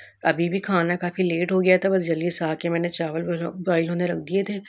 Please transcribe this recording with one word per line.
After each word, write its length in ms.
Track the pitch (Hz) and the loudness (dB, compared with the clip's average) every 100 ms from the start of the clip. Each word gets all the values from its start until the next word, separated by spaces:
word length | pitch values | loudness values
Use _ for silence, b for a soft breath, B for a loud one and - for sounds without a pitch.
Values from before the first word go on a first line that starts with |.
| B B 165 | B B 0
अभी 220 | 156 170 | 2 0
भी 100 | 190 | 0
खाना 360 | 196 190 170 175 | 0 0 2 0
काफ़ी 280 | 175 - | -4 0
लेट 280 | 180 165 175 | 0 0 2
हो 80 | 190 | 2
गया 160 | 185 185 | 6 4
था, 120 | 196 | 4
बस 120 | 190 | 0
जल्दी 260 | 165 160 170 | 0 0 -2
से 140 | 170 160 | -2 -4
आके 240 | 156 170 | -2 -2
मैंने 200 | 170 170 | 0 -2
चावल 320 | 170 160 156 | -4 -4 -4
बॉयल, 220 | 175 165 170 185 180 | -4 -4 -4 -4 0
बॉयल 240 | 165 165 | 2 2
होने 160 | 175 175 | 0 -2
रख 120 | 165 | -2
दिए 200 | 151 190 | -2 -2
थे 140 | 196 202 | -2 -6